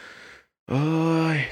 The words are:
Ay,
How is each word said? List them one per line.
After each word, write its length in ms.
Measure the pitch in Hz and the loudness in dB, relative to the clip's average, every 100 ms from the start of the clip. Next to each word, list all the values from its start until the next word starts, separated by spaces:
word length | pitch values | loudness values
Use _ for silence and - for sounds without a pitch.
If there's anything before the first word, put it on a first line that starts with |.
| - - - - _ _ - | -18 -20 -20 -20 _ _ -2
Ay, 760 | 135 151 160 165 165 160 156 127 | 0 2 2 2 2 2 0 -2